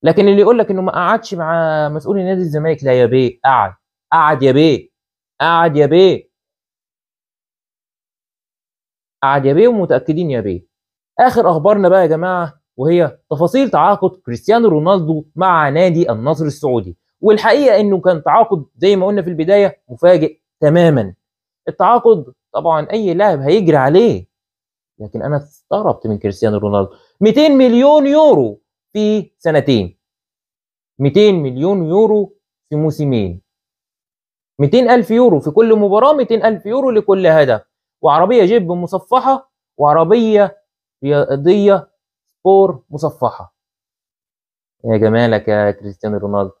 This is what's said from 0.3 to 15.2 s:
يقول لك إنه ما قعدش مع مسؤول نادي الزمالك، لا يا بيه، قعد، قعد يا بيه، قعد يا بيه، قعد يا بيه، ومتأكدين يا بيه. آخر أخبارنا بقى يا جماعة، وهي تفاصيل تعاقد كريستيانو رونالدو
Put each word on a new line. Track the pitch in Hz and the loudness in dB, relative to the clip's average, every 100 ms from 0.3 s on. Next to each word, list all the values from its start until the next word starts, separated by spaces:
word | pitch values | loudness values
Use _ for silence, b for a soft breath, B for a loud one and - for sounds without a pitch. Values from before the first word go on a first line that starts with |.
| 202 | 4
يقول | 202 240 | 4 2
لك | 214 | 0
إنه | 190 | -2
ما | 185 | -4
قعدش | - 175 220 226 | -4 -2 -2 -4
مع | 180 160 165 160 156 151 | -8 -4 -2 -2 -2 -4
مسؤول | 151 151 196 | -6 -6 -6
نادي | 185 190 | -4 -4
الزمالك، | 180 151 156 147 | -4 -4 -4 -4
لا | 139 127 | -2 0
يا | 120 | 2
بيه، | 131 123 - 135 | 0 -2 -2 0
قعد، | 131 101 92 _ _ _ | 0 -2 -6 _ _ _
قعد | 160 156 151 | 0 0 0
يا | 135 | 0
بيه، | 131 160 127 - _ _ _ _ _ | 2 2 0 -6 _ _ _ _ _
قعد | 151 170 170 147 | -2 0 0 0
يا | 147 | 2
بيه، | 160 190 131 _ _ _ _ _ _ _ _ _ _ _ _ _ _ _ _ _ _ _ _ _ _ _ _ _ _ _ _ _ _ | 4 4 2 _ _ _ _ _ _ _ _ _ _ _ _ _ _ _ _ _ _ _ _ _ _ _ _ _ _ _ _ _ _
قعد | 135 143 135 | -2 0 0
يا | |
بيه، | 147 233 | 2 2
ومتأكدين | 226 175 127 - 156 175 | 2 0 -2 -2 -4 -4
يا | 127 | -4
بيه. | 104 90 _ _ _ _ _ - | -6 -8 _ _ _ _ _ 0
آخر | 254 226 185 | 0 2 0
أخبارنا | 160 165 214 185 | 0 0 2 2
بقى | 190 | 2
يا | 175 | 2
جماعة، | 156 175 185 170 _ _ - | -2 -4 -6 -8 _ _ -6
وهي | 139 175 156 - _ | -2 0 0 -4 _
تفاصيل | 143 170 240 269 | -4 -2 0 0
تعاقد | 175 165 202 185 185 - | 0 0 0 -2 -6 -12
كريستيانو | 120 - 226 233 | -12 -2 2 2
رونالدو | 156 156 202 156 160 | 0 0 -2 -2 -6